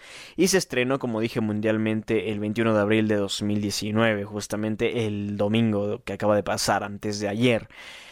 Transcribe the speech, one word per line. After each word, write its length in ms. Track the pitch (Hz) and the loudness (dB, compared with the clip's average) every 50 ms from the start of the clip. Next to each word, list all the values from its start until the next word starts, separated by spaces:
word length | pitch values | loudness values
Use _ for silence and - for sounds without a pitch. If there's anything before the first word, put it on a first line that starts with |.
| - - - - - - - | -18 -20 -20 -20 -20 -6 0
y 120 | - 175 | 2 2
se 100 | 180 190 | 4 4
estrenó, 400 | 185 - - - 123 123 127 135 | 2 2 0 0 0 0 0 0
como 220 | 139 - 123 110 107 | -2 -2 -2 -2 -2
dije, 220 | 113 117 - 123 | -2 -2 -2 -2
mundialmente 880 | 110 107 104 107 107 110 107 110 110 110 110 110 107 - 113 107 90 110 | -2 0 0 0 0 0 2 2 2 0 0 -2 0 0 0 0 0 -2
el 80 | 107 101 | -4 -4
veintiuno 340 | 107 107 107 113 113 113 110 | -4 -2 0 0 2 2 4
de 80 | 107 | 4
abril 260 | 101 104 110 110 110 | 4 4 4 4 4
de 100 | 107 107 | 4 2
dos 260 | 104 101 98 - - 107 | 0 0 -2 -4 -2 -2
mil 180 | 104 104 104 | -2 0 0
diecinueve, 640 | 104 101 - - 110 107 107 110 113 113 107 101 101 | -2 -2 -2 -4 -4 -2 2 2 2 2 2 0 -4
justamente 800 | 101 104 107 101 - 107 101 107 110 110 101 117 107 - 120 113 | -6 -8 -8 -6 -6 -4 -4 -2 -4 -2 0 -2 -2 0 -2 -2
el 320 | 107 104 101 101 104 104 | -2 -4 -4 -4 -4 -2
domingo 640 | 101 104 101 110 113 117 110 104 101 101 104 107 - - | 0 0 2 4 4 4 2 2 0 0 -2 -4 -6 -8
que 80 | - 98 | -10 -6
acaba 220 | - 107 104 104 | 0 2 4 4
de 80 | 104 90 | 4 2
pasar, 400 | - 104 104 - - 104 98 101 | 0 -2 0 0 0 0 0 -2
antes 360 | 101 101 98 - 107 104 104 | -4 -8 -6 -6 -6 -4 -4
de 80 | 104 | -4
ayer. 400 | 101 101 110 120 123 117 107 - - - - - - - - - - | -4 0 2 2 2 2 2 -2 -8 -16 -20 -20 -18 -18 -20 -20 -20